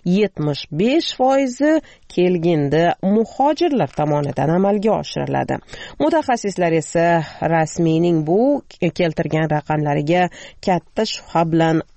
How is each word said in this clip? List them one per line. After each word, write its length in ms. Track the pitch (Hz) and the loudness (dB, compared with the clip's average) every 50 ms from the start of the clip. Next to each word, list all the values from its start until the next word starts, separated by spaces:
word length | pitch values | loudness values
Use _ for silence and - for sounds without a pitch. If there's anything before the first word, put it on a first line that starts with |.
| _ 175 180 196 | _ 0 2 2
yetmish 460 | 214 190 - - 151 147 143 - - - | 2 0 -2 -4 -4 -4 -4 -4 -8 -10
besh 380 | 151 151 190 240 269 339 - - - - | -4 -2 0 2 2 0 0 -2 -4 -2
foizi 540 | 254 262 269 277 277 262 247 - 277 302 311 311 - - - - _ - | 0 2 2 2 0 -2 -2 0 2 2 2 2 0 -4 -18 -20 _ -8
kelgindi 760 | - - 180 180 185 175 160 175 175 156 143 139 139 156 170 175 - - - 185 202 | -2 0 2 2 2 2 2 2 2 2 2 2 2 2 2 2 0 0 0 0 2
muhojirlar 760 | 220 226 214 - - 262 294 311 - 339 349 285 233 160 131 - - | 2 0 -2 -2 0 0 0 2 2 0 0 2 0 -2 -2 -2 -2
tomonidan 500 | 151 151 151 147 143 143 - - 139 147 165 180 | -2 0 0 0 -2 -2 -2 -2 0 0 2 2
amalga 380 | 196 202 202 208 190 226 202 170 | 2 2 0 0 0 0 0 0
oshiriladi. 580 | 147 - - - 143 139 135 135 131 - 131 - - - - - - - - - | -2 -6 -6 -6 -6 -4 -2 -4 -2 -2 -4 -6 -8 -14 -18 -18 -18 -18 -6 -2
Mutaxassislar 720 | 285 311 330 311 302 - 247 226 - 208 185 - 180 170 165 160 | 0 2 2 0 0 0 -2 -2 -2 -6 -4 -2 0 2 2 0
esa 260 | 156 - - 165 165 170 170 165 156 - - - - 160 165 | -2 0 -2 0 2 2 2 2 0 -2 -8 -6 -4 0 0
rasmiyning 680 | 165 160 156 - - 170 165 160 160 170 175 170 160 156 151 | 0 0 0 -2 -2 0 2 2 2 2 2 2 0 0 0
bu 360 | 170 202 240 277 294 269 - - - - - 170 - - | 2 2 2 2 0 -2 -4 -10 -8 -4 -4 -4 0 0
keltirgan 540 | 180 165 151 - 165 160 156 156 160 156 151 | -2 -2 0 -2 -4 -2 -2 -2 0 0 -2
raqamlariga 680 | 151 - - 151 156 151 147 143 151 147 143 170 180 180 175 - - - - - - - | -2 -2 -2 -2 -2 0 0 -2 -2 0 0 2 2 0 0 -2 -10 -20 -20 -20 -8 -2
katta 400 | - 185 170 - - _ - 220 214 - | 0 0 0 -2 -6 _ -4 -4 -4 -6
shubha 300 | - - - - 165 170 165 | -12 -14 -4 -2 0 0 2
bilan 320 | 160 165 165 160 160 165 - - - | 2 2 2 2 2 0 -2 -4 -12